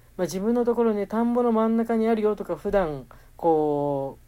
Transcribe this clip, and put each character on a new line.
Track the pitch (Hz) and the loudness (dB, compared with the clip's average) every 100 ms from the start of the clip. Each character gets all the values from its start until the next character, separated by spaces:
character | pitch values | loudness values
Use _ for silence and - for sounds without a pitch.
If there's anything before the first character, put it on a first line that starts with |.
| - - | -18 -6
ま | |
あ、 | 175 | -6
自 | 185 | -4
分 | 208 | -2
の | 240 | 0
と | 240 | 0
こ | 233 | 2
ろ | 233 | 2
ね、 | 208 196 | 0 -2
田 | 214 | -2
ん | 233 | 0
ぼ | 240 | 0
の | 240 | 2
真 | 220 220 | 2 2
ん | 226 | 0
中 | 233 226 | 0 0
に | 220 | 2
あ | |
る | 226 | 2
よ | 214 | 0
と | 208 | -2
か、 | 190 165 | -6 -6
普 | 208 | -2
段、 | 202 170 143 127 - - - | 0 0 -4 -12 -20 -20 -2
こ | 170 160 151 147 143 139 135 - | 2 2 2 0 -2 -2 -6 -10